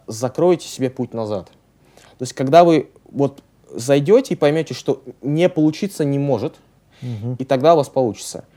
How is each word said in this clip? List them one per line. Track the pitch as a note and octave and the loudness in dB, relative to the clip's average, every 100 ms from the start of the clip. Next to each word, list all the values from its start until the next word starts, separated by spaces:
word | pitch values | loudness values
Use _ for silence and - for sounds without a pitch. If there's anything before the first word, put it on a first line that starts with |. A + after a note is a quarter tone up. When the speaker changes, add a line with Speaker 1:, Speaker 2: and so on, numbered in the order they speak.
| - | -16
Speaker 1:
закроете | A2 B2 - E3+ E3+ - | -8 -6 0 2 0 -4
себе | - C3 | -6 -6
путь | B2+ B2 | -6 -8
назад. | A2+ G#2+ G2+ E2+ _ _ _ _ _ - _ | -6 -6 -6 -10 _ _ _ _ _ -20 _
То | |
есть | B2+ | -12
когда | - C3+ D#3+ | -6 4 6
вы | F3 D#3+ - _ - | 8 4 0 _ -16
вот | A2 C#3 - _ _ _ | -4 -4 -4 _ _ _
зайдете | C2+ A#2+ C#3 C#3+ A3+ C4+ | -10 0 0 4 2 2
и | F3+ | 0
поймете, | D3 D#3 D3+ | 0 0 -4
что | B2 - C3 - - | -6 -4 -6 -6 -10
не | C#3 D3+ F3+ | -4 0 2
получиться | F3+ D#3 D3+ G3 - | 2 0 0 -8 -4
не | D3 C#3 | -2 -2
может, | C#3+ A#2+ C#3 - _ _ _ _ | -2 -2 -4 -10 _ _ _ _
Speaker 2:
Мгм. | B2+ A2+ A#2 B2 | -12 -8 -8 -8
Speaker 1:
и | C3 | -2
тогда | C3+ D3 E3+ | 2 4 4
у | |
вас | C3+ | 2
получится. | C3+ B2 F#2+ - - - | -2 -2 -4 -12 -16 -18